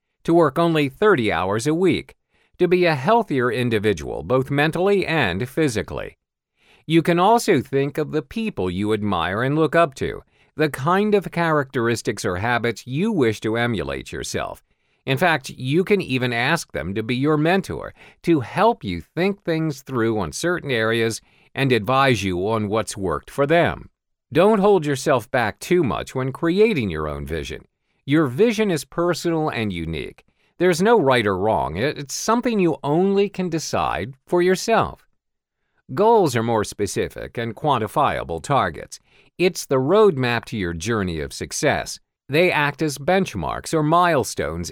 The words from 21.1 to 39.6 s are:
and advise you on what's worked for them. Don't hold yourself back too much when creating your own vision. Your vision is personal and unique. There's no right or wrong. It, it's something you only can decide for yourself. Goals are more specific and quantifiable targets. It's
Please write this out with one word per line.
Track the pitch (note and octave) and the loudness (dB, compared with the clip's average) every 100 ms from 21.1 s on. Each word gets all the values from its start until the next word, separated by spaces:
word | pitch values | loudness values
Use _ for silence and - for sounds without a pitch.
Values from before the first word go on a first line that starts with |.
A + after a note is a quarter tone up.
| A2 - _ _ | -4 -12 _ _
and | - C3+ | -2 2
advise | A#2 G2+ C3 C3+ A#2 | 2 2 2 4 2
you | F#2+ F2 G2 | 0 -2 0
on | A2+ G#2 | -2 0
what's | G#2+ G2+ - | -2 -4 -4
worked | F#2 D2 - | -4 -4 -6
for | - C#3 | -2 2
them. | E3 C#3 - - _ _ _ - | 2 2 -2 -12 _ _ _ -4
Don't | - G3+ A3 | 2 4 4
hold | G3 G3 D3 | 4 4 2
yourself | C3+ - C3 G#2+ | -2 0 0 0
back | C3 A2 - | -2 -2 -2
too | - F3+ | 0 2
much | C#3 B1 - | 2 -2 -4
when | C3 C3 | -6 -6
creating | C3 E3 F3+ A3 F3 G#2 | -4 0 4 4 2 -2
your | D#2 D#2 | -2 -4
own | D2 C#2 | -6 -6
vision. | D#2+ C#2 C#2 - _ _ _ - | -6 -6 -10 -16 _ _ _ -2
Your | D3+ C#3+ | 2 2
vision | B2+ A#3 G#3 G#3+ | 2 2 2 0
is | D#3 | -2
personal | - - F3 E3+ F3 E3 D#3 | -4 -2 0 0 -2 -2 -2
and | A#2 G#2+ | -2 -4
unique. | F2 D#2+ D#2 G#1+ - _ _ _ - | -4 -4 -6 -8 -12 _ _ _ 0
There's | F3 D#3+ | 2 2
no | G3+ A#3+ | 4 4
right | C3+ B2 G#2 | 4 4 2
or | F#2 | 0
wrong. | G#2 G2 C2 E2 | 0 0 -2 -2
It, | C3+ - | -4 -4
it's | C#3+ | -10
something | - - A#3 B3 A3 | -8 -2 0 0 2
you | F3 C#3+ | 0 0
only | C#3 D#3 G3 G3 G3+ | 0 0 2 2 0
can | - F#3 | -2 -4
decide | D#3+ - G2+ E2 C2+ G#2+ C3+ - | -4 -4 -2 -2 -2 -6 -10 -4
for | F3+ | 0
yourself. | F3+ F#3 - A3 F2+ - _ _ _ _ _ _ _ _ - | 2 0 0 0 0 -6 _ _ _ _ _ _ _ _ -8
Goals | C3 G#3+ A#3 E3 A#2+ | 0 4 6 4 2
are | |
more | A2+ A2+ | 0 0
specific | G2+ - G2+ - F2+ - A#1+ - | 0 -4 -4 -2 -4 -6 -12 -8
and | A#2 G#2+ | -8 -4
quantifiable | D3+ B2+ G#2+ - C3 C#2 A#1 G2 | 0 0 0 0 0 0 -4 -8
targets. | - C3+ F#2+ D2+ - - _ _ _ - | -2 0 0 -4 -14 -18 _ _ _ -2
It's | F3+ F3 | 0 0